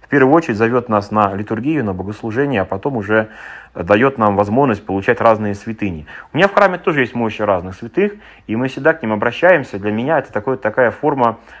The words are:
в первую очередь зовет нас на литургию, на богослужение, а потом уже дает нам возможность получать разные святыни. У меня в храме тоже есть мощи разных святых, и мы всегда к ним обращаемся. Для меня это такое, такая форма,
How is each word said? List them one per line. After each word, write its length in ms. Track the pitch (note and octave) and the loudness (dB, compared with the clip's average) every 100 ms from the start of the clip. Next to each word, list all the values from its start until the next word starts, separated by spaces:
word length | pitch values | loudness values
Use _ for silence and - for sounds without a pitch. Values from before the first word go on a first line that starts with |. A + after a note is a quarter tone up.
в 80 | - | -2
первую 260 | C#3+ C3 | 2 4
очередь 220 | E3 E3 G#2+ | 4 2 0
зовет 320 | A2+ B2 A#2+ | 0 0 0
нас 220 | G#2+ G2 | -2 0
на 240 | G#2+ G2+ | 0 0
литургию, 500 | G2 G#2 A2 C3+ D#3 | 0 -6 -4 -2 -2
на 80 | A2 | -2
богослужение, 680 | F2+ F#2+ G2+ A2+ A2 C#3+ A2+ | -4 -8 -8 -6 -2 -2 -2
а 20 | |
потом 320 | F#2 G2 C#3+ B2 | -2 -4 -4 -4
уже 320 | G2+ A2 G#2+ - - - - | 0 0 0 -6 -20 -20 -16
дает 420 | - E2+ G#2 C3+ C3+ | -6 2 4 2 2
нам 200 | G#2 G2 | 2 2
возможность 500 | G#2 A#2+ C#3 G2+ - | 0 2 2 0 -4
получать 340 | G2 G2 A#2+ | -4 0 2
разные 340 | A2 A2 G#2 | 4 4 0
святыни. 520 | G2 A2+ G#2+ G#2 D#2+ D2 - - | -6 -8 -6 -6 -8 -12 -20 -6
У 60 | C#3+ | 0
меня 100 | G3 | 2
в 60 | |
храме 240 | G3+ G3 F3+ | 4 2 2
тоже 220 | F#3 D#3+ | -2 0
есть 140 | - | 0
мощи 280 | B2 A2+ G#2 | -2 -4 -2
разных 320 | G#2 F#2 F2+ | 0 0 -2
святых, 400 | F#2 A#2 - G3+ G#3 - - - | -12 -8 -2 -2 -2 -20 -16 -6
и 100 | A2 | -4
мы 120 | C3 | -4
всегда 260 | C3+ C#3+ | -2 0
к 80 | D#3+ | 0
ним 100 | A2+ | -2
обращаемся. 680 | G#2+ A#2 A2+ F3 E3 C3 G2+ | -2 -2 2 4 4 0 -6
Для 140 | G#2 | -4
меня 260 | G#2+ B2+ D#3+ | -2 0 -2
это 140 | - | -2
такое, 240 | G#2+ C3+ B2+ | -6 -4 -4
такая 340 | G#2+ A#2 A#2+ | -2 0 0
форма, 480 | - D3 C#3 A#2 A2+ - - | 0 -2 2 0 0 -10 -20